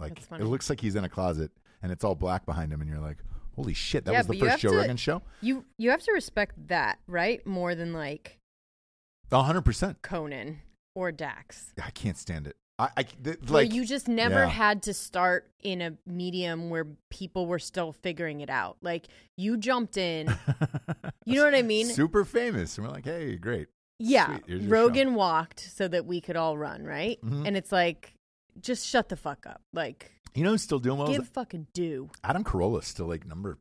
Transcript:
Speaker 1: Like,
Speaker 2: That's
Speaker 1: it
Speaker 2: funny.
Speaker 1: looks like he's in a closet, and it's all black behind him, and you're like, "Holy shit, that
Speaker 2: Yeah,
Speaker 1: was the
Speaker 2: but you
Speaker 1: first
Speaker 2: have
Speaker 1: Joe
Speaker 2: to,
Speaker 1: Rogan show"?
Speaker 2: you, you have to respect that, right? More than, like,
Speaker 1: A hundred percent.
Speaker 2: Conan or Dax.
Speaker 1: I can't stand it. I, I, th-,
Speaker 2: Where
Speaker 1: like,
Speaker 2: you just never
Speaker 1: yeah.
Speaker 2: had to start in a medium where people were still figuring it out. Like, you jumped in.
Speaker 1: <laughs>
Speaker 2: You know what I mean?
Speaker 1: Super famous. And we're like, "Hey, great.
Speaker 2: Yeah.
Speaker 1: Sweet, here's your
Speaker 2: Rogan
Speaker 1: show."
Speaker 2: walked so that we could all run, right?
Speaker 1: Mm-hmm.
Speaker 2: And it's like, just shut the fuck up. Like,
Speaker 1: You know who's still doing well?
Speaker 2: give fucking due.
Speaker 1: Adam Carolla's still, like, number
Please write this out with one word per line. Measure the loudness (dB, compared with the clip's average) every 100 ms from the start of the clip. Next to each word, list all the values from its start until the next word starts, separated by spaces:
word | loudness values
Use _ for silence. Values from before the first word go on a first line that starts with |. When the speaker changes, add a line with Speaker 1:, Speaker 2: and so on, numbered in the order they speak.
Speaker 1:
Like, | -12 -12
Speaker 2:
That's | -12
Speaker 1:
it |
Speaker 2:
funny. | -4
Speaker 1:
looks | -2 -2 -2
like | -2
he's | 0 0
in |
a | -2
closet, | -2 0 0 -4 _ _ -10
and | -8
it's | -2
all | 0 0
black | 0 -2
behind | -2 -4 -4
him, | -4
and | -4
you're | -6
like, | -6 -8 -10 -10 -8
"Holy | -6 -4
shit, | -4 -2 -2 2
that |
Speaker 2:
Yeah, | 2
Speaker 1:
was | 2
the |
Speaker 2:
but | 2
you |
Speaker 1:
first | 2
Speaker 2:
have | 4
Speaker 1:
Joe | 4
Speaker 2:
to, | 4
Speaker 1:
Rogan | 2 0
show"? | -2 -2 -6 -6
Speaker 2:
you, | -2 -2 -6 0
you | 2
have | 2
to | 2
respect | 0 0 -2 -2 -4 -2
that, | 0 2 -2 -4
right? | 0 0 0 -4
More | -2 -2 -2
than, | -4
like, | -6 -6 -8 -12 -20 _ _ _ _ _ _ _ _ 2
Speaker 1:
A | 4
hundred | 6 4
percent. | 4 2 0 -2
Speaker 2:
Conan | -6 -6 -6 -8 -10 -12 -16 _ _ -6
or | -4
Dax. | -4 -8 -10 -16 -20 -16 -12
Speaker 1:
I | -10
can't | -6 -4 -4
stand | -6 -8 -8
it. | -14 _ -4
I, | -2 -2
I, |
th-, | -4 -6 -8 -8 4
Speaker 2:
Where | 6
Speaker 1:
like, | 6
Speaker 2:
you | 4
just | -2 -2 0
never | 2 4 6
Speaker 1:
yeah. | 4
Speaker 2:
had | 4 4 4
to | -2
start | -6 -4 2 4 4 -2 _
in | -6 -4
a | -4 -8 -8
medium | -6 -4 -2 -2 -4 -4
where | -4 -4 -10 -16
people | -12 -6 -4 -2
were | -2
still | -4 -4 -4
figuring | -4 -6 -4 -4 -6
it | -2
out. | -2 -2 -4
Like, | -6 -6 -8 -20 _ -4
you | -2 0
jumped | 2 0 0 0
in. | 0 0 0 0
Speaker 1:
<laughs> | 0 0 0 -2 -8 -8 -10 -8 0
Speaker 2:
You | 4
know |
what | 6
I | 6
mean? | 4 2 2
Speaker 1:
Super | 2 4 4 2
famous. | 2 0 0 -4 -6
And | -8
we're |
like, | -8 -8
"Hey, | -6 -6 -6
great. | -4 -4 -6 _ _ -4
Speaker 2:
Yeah. | 4 6 6
Speaker 1:
Sweet, | 0 -6
here's | -4
your | 4
Speaker 2:
Rogan | 6 6 6 4
Speaker 1:
show." |
Speaker 2:
walked | 4 4 2 0 -8
so | -12 -4 -2
that | 0
we | -2 -4
could | -2 0
all | 0 0
run, | -4 -8
right? | -8 -4 -4 -4
Speaker 1:
Mm-hmm. | -4 -2 0
Speaker 2:
And | -2
it's | 2
like, | 2 2 0 -10 _ _ _ _ -10
just | -6 -4 0
shut | 0 0
the | -4
fuck | -8 -10 -14
up. | -18 _
Like, | -6 -4 -8 -20 _ -8
Speaker 1:
You | 0
know | 2
who's | 2
still | 2 0
doing | 2 0
well? | 0
Speaker 2:
give | 0 -2
fucking | -6 -8 -10 -8
due. | -4 -4 -4 -8 -6
Speaker 1:
Adam | -2 0
Carolla's | 0 2 2 0 -4
still, | -6 -4
like, | -6 -8
number | -8 -8 -10